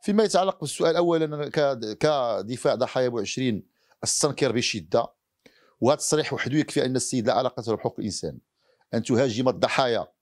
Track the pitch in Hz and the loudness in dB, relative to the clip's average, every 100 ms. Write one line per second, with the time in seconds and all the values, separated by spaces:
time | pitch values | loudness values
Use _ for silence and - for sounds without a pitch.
0 | - 202 214 180 190 - 147 - 170 165 | 2 2 4 4 2 -2 -6 0 2 4
1 | 175 165 156 147 143 - 143 127 110 107 | 4 2 0 -2 -4 0 0 0 -6 0
2 | 151 147 120 101 101 120 147 110 123 135 | 0 2 0 -2 -4 -2 0 0 0 0
3 | 127 120 98 - 131 104 - _ _ _ | 0 0 -4 -2 -2 -2 -6 _ _ _
4 | - - 151 135 135 113 120 110 80 120 | -4 0 0 2 0 2 -2 -4 -2 -2
5 | - _ _ _ _ _ _ _ 117 147 | -2 _ _ _ _ _ _ _ 2 2
6 | - 151 143 131 - 147 143 - 131 127 | 2 0 0 -4 -2 -2 0 0 0 0
7 | - 127 113 110 127 - 110 107 120 - | -2 -2 2 2 0 -4 -4 -2 -2 -4
8 | 107 - 82 67 _ _ _ _ _ 117 | -6 -6 -8 -10 _ _ _ _ _ -6
9 | 110 120 135 110 127 95 117 - 131 113 | 0 2 2 2 -2 2 0 2 0 0
10 | 85 _ | -4 _